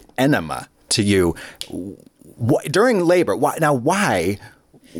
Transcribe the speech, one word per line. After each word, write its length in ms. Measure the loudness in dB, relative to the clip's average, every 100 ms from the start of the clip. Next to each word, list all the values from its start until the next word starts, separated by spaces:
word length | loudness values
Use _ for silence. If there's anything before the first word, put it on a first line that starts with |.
| -6 -2
enema 520 | 0 0 -2 -8 -12 _ _
to 120 | -2
you. 320 | 2 4 2 -2 -10 -16 -14
Wh-, 920 | -12 -12 -16 -20 _ -20 -6 -2 0 0
during 340 | 0 2 2
labor, 300 | 2 2 2
why, 220 | 0 -2 0
now 140 | 0
why, 640 | 0 0 0 0 0 0 -4 -10 -20 _ -20 _